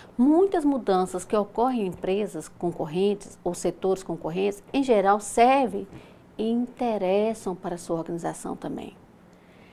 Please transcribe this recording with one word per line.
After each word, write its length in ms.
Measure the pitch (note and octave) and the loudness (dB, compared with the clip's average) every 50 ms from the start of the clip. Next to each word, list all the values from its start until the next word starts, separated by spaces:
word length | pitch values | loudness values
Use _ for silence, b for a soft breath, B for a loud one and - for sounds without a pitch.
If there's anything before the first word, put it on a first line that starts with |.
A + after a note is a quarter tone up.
| B B B - | B B B 2
Muitas 480 | A#3+ C#4+ D#4 E4 G4 G4 F#4+ F4 D4 | 4 6 6 6 4 4 2 2 2
mudanças 580 | C#4+ C#4 C4 G#3 - F#3+ F#3 F#3 F#3 - F3+ - | 2 0 0 2 2 2 2 2 0 -4 -8 -6
que 120 | - - | -2 0
ocorrem 460 | G#3+ G3+ G3+ - - A#3 C4 B3+ A#3+ | 0 0 -2 -2 -2 0 0 0 -2
em 60 | G#3 F#3 | -2 -4
empresas 600 | D#3+ - - F#3 F#3+ G3+ G#3+ F#3 - D#3+ D3+ - | -6 -6 -4 -2 -2 -2 -2 -4 -6 -10 -12 -12
concorrentes 880 | - - - F3 E3+ - - D#3+ D3+ F3+ G3 G3+ G3+ G3+ - - - - - | -10 -6 -4 -4 -4 -4 -6 -4 -2 0 2 2 0 -2 -6 -16 -14 -8 -6
ou 100 | F3+ F3 | -6 -4
setores 480 | - - F3+ E3+ - - F#3+ F#3+ F#3+ | -2 -2 -4 -4 -2 0 0 0 0
concorrentes, 600 | - - E3+ E3 - D#3 D#3+ F#3 G3 G3+ G3 - - - - | -2 -8 -8 -8 -6 -6 -4 -2 -2 -2 -2 -4 -10 -4 -2
em 80 | C#4 | -2
geral, 380 | C#4 C4 A#3+ G3+ F#3 G3 G3+ G#3+ | 2 4 4 4 6 4 4 2
servem 680 | G#3 - - - A#3 B3 C4+ C#4 C4+ G#3+ F3+ G3 G3 - B B B B B B B B - - | 0 -2 4 6 6 6 6 4 2 0 -2 -6 -10 -10 B B B B B B B B -8 -6
e 120 | G#3+ A3+ | -2 -2
interessam 1040 | A#3 A#3+ B3 A#3+ - - B3+ A#3+ A3 G3+ G3 F3+ F#3+ G3+ G#3+ A3+ A3 G#3+ - G3+ F3+ | 0 -2 -2 -4 -4 -4 -2 -2 -2 0 0 2 2 2 2 0 -2 -4 -6 -8 -8
para 200 | F3 - F#3 F3 | -6 -6 -8 -8
a 20 | E3+ | -8
sua 200 | - - E3+ E3 | -4 -4 -4 -4
organização 580 | E3 - E3+ E3+ E3 D#3+ D#3+ - - - F3+ | -4 -4 -6 -6 -6 -6 -6 -6 -8 -10 -10
também. 400 | - - - - - - - - - - - - - - b b b b b b b b b | -8 -8 -8 -8 -8 -10 -12 -16 -20 -20 -20 -20 -20 -20 b b b b b b b b b